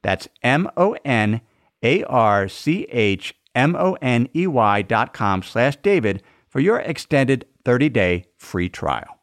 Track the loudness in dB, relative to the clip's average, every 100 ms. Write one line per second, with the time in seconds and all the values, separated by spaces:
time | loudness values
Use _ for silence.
0 | -2 -4 -6 _ -2 0 -2 0 0 0
1 | -2 0 0 -2 _ _ _ _ 0 0
2 | 0 2 4 2 0 -4 -2 -2 -2 0
3 | 0 0 -6 -18 _ 0 0 0 -2 -2
4 | 0 0 0 -2 0 2 2 2 0 -2
5 | -2 -2 -2 -2 -2 0 0 0 0 2
6 | 0 -4 _ _ _ -2 0 0 -4 -8
7 | -2 0 2 0 -4 _ 0 2 2 2
8 | 0 0 -6 _ -8 -4 -4 -4 -4 -4
9 | -8 -20